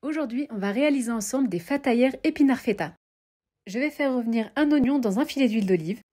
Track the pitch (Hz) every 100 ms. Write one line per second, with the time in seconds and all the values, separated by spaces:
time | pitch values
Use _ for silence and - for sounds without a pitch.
0 | 269 311 277 240 285 220 202 202 294 277
1 | 233 233 214 262 262 175 - 277 277 233
2 | 254 254 320 311 277 247 - 208 160 -
3 | _ _ _ _ _ _ - 202 302 294
4 | 285 254 233 226 214 - 294 294 247 285
5 | 226 196 302 - 254 220 190 185 160 -
6 | _